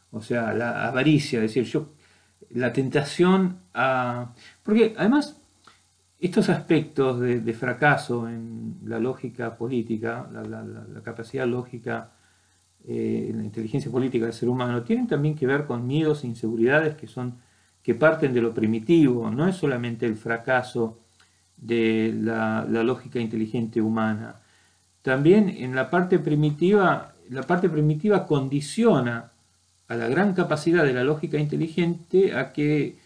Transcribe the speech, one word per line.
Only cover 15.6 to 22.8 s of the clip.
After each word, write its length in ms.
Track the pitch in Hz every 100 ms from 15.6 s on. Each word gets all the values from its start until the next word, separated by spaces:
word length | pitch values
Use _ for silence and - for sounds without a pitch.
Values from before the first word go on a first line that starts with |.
| 147
con 200 | 120 123
miedos 380 | 147 156 147
e 40 | 123
inseguridades 680 | 113 110 113 117 151 156 151
que 120 | 113
son, 300 | - 123 120 _ _ _ _
que 100 | -
parten 400 | 113 156 156 139
de 80 | 123
lo 120 | 113
primitivo, 760 | 117 110 113 110 170 139 120 110
no 180 | 120 180
es 80 | 185
solamente 500 | 143 123 120 113 117
el 80 | 110
fracaso 840 | 117 117 - 127 127 123 113 - _ _ _ _ _ _
de 580 | 110 117 113 110 113 110
la, 460 | 110 113 110 110 110
la 160 | 113